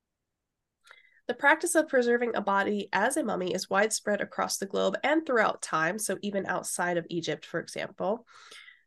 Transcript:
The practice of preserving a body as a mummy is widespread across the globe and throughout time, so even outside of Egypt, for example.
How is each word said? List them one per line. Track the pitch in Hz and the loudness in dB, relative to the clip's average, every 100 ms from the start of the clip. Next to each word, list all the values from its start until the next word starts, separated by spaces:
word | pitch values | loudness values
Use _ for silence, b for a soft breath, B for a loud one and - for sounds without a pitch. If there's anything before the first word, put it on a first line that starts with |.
| _ _ _ _ _ _ _ _ _ b b b - | _ _ _ _ _ _ _ _ _ b b b -8
The | |
practice | 240 285 311 339 | 2 4 4 4
of | 330 302 | 2 4
preserving | 262 240 240 240 220 | 2 4 2 2 -2
a | |
body | 202 196 196 208 - | 0 2 2 -2 -2
as | 190 220 311 | 0 2 2
a | |
mummy | 254 180 180 | 0 -2 -2
is | 185 - | -2 0
widespread | 190 214 - - 208 | 2 2 0 -2 -2
across | - - 190 - | -2 -2 -2 -2
the | 196 | -4
globe | 190 190 196 | 0 0 2
and | 262 311 320 | 2 0 2
throughout | 247 208 - | 2 2 0
time, | - 160 160 214 | -4 0 0 -2
so | - 190 | -4 -4
even | 208 202 190 | -2 -4 -2
outside | 180 - - 175 175 | -4 -4 -4 0 -2
of | 165 | -2
Egypt, | 170 165 151 | -6 -4 -6
for | - 170 | -4 -8
example. | - - - - 180 233 - B B B B B | -6 -8 -10 -4 -4 -4 -6 B B B B B